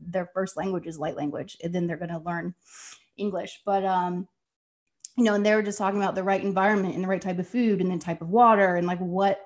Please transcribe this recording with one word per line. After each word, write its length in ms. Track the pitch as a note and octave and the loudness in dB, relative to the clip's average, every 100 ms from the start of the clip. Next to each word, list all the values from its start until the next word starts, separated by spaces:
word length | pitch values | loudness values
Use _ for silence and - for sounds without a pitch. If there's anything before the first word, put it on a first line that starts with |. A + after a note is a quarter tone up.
| E3+ | -6
their 200 | F#3 F3 | -6 -4
first 240 | F#3 F#3+ - | -4 -4 -4
language 280 | F#3+ F3+ E3 | -4 -4 -6
is 140 | D#3+ | -8
light 160 | D#3 - | -6 -4
language, 400 | D3 D#3 - - | -6 -6 -10 -10
and 100 | E3+ | -6
then 140 | F3+ F3 | -2 -2
they're 80 | E3 | -4
gonna 220 | E3+ E3 | -8 -8
learn 340 | E3+ E3+ F3 - _ - - - _ - | -6 -6 -6 -10 _ -20 -20 -20 _ -8
English. 460 | G3+ F3+ F#3+ - - | -6 -4 -8 -8 0
But, 200 | G3 F#3+ | 0 2
um, 420 | F#3 F3+ F3+ F#3 _ _ _ _ _ _ _ - - | 0 0 -4 -8 _ _ _ _ _ _ _ -8 0
you 80 | A3 | 2
know, 80 | |
and 120 | G#3 G#3 | 4 4
they 80 | |
were 100 | G#3+ | 4
just 140 | G#3 G3+ | 2 -2
talking 220 | G3 G3+ | -2 0
about 140 | G3 F#3+ | 0 0
the 80 | |
right 180 | F#3+ G3 | 0 0
environment 520 | G3 F#3+ G3+ G#3 F#3 E3+ | 0 2 4 4 0 -2
and 80 | |
the 40 | F#3 | -2
right 140 | F#3 | -2
type 180 | G3 F3+ | -2 -4
of 80 | F3+ | -2
food 340 | B3 A#3 F#3+ | 0 2 2
and 100 | F#3 | 0
the 60 | E3+ | -2
type 240 | F3 E3 | -4 -6
of 80 | E3 | 0
water 460 | A3 A#3 G#3 F#3+ F3 | 6 6 6 4 2
and, 120 | F3 | 0
like, 120 | F3+ | -2
what 420 | F3+ F#3 G3 F#3+ | -2 0 2 0